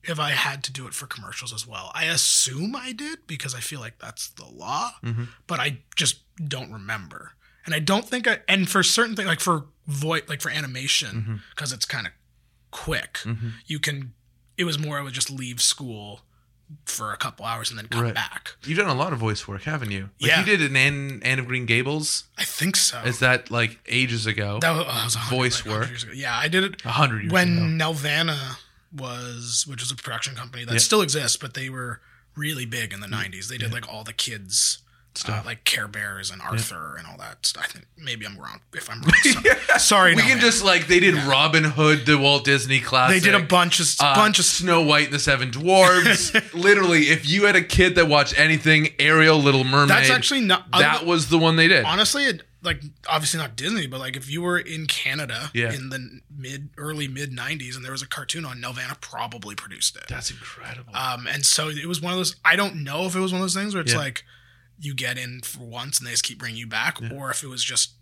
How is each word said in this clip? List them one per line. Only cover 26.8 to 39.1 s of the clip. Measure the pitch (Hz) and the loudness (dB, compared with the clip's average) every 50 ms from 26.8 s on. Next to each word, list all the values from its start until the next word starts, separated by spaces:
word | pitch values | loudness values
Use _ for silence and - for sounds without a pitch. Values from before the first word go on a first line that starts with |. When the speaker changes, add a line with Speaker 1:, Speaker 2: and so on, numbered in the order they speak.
| - | -8
Speaker 2:
A | - | -4
hundred | 123 139 151 135 113 107 | 0 0 2 2 0 -2
years | 101 165 | -2 0
Speaker 1:
when | 170 185 180 175 175 170 170 160 160 160 | 2 2 4 4 2 2 2 0 0 -2
Speaker 2:
ago. | 160 156 165 | -2 -2 -4
Speaker 1:
Nelvana | 147 139 147 147 156 165 165 151 143 135 127 127 - - _ _ _ _ _ | -4 -4 -2 0 0 0 -2 -4 -6 -8 -10 -12 -14 -18 _ _ _ _ _
was, | 170 143 131 127 120 123 123 123 120 117 120 117 120 - - | -14 -12 -12 -10 -10 -10 -12 -12 -12 -12 -8 -4 -4 -4 -4
which | 151 135 117 | -4 -8 -10
was | 123 123 | -8 -8
a | 131 | -10
production | 120 - 135 120 110 - 139 131 | -10 -10 -10 -8 -8 -8 -8 -8
company | 113 123 120 127 120 120 | -12 -14 -14 -14 -14 -8
that | 120 113 | -4 0
Speaker 2:
Yeah. | 113 | 0
Speaker 1:
still | - - 214 214 | 2 2 4 2
exists, | 185 147 131 151 131 117 - - | 2 0 -2 -4 -2 -2 -4 -4
but | - 117 - | -6 -12 -12
they | 131 131 131 | -10 -12 -10
were | 131 127 123 120 117 - _ _ _ _ _ _ _ | -10 -10 -10 -10 -12 -14 _ _ _ _ _ _ _
really | 151 147 151 156 135 127 | -8 -8 -8 -6 -8 -8
big | 113 110 - 117 101 | -8 -6 -8 -8 -8
in | 90 98 | -10 -12
the | 104 101 | -10 -8
Speaker 2:
Yeah. | 98 | -6
Speaker 1:
nineties. | 101 95 95 92 92 - 113 | -6 -6 -8 -8 -12 -12 -12
They | 127 | -10
did, | 123 110 113 | -8 -8 -6
Speaker 2:
Yeah. | 113 | -6
Speaker 1:
like, | 120 120 - | -8 -10 -12
all | - 110 113 | -16 -14 -14
the | 110 | -12
kids, | 117 - - 123 113 104 98 92 - - - - - - _ _ _ _ _ _ _ | -6 -6 -6 -6 -6 -12 -10 -4 -2 0 0 0 -2 -4 _ _ _ _ _ _ _
Speaker 2:
Stuff. | - - - 107 107 | -8 -6 -6 -6 -6
Speaker 1:
uh, | 107 | -6
like, | 120 117 - _ | -10 -12 -6 _
Care | - - - 104 101 | -4 -2 -2 -4 -6
Bears | 101 104 104 101 98 95 95 95 | -8 -10 -10 -8 -10 -8 -10 -10
and | 92 95 | -10 -10
Speaker 2:
Yeah. | - - | -8 -6
Speaker 1:
Arthur | 110 113 110 - 101 85 78 76 - | -4 -4 -4 -6 -8 -10 -12 -12 -14
and | 80 85 | -14 -16
all | - 87 90 | -18 -18 -16
that | - - - _ - | -16 -16 -16 _ -4
stuff. | - - - - | -4 -4 -4 -8
I | - | -8
think | - - - _ _ | -8 -12 -20 _ _
maybe | - 156 135 120 110 104 | -14 -10 -10 -8 -8 -10
I'm | 104 101 87 | -12 -12 -14
wrong. | 69 64 - - _ _ | -14 -14 -14 -16 _ _
If | - - - - | -12 -12 -10 -10
I'm | - 117 | -12 0
wrong, | - 151 | 4 6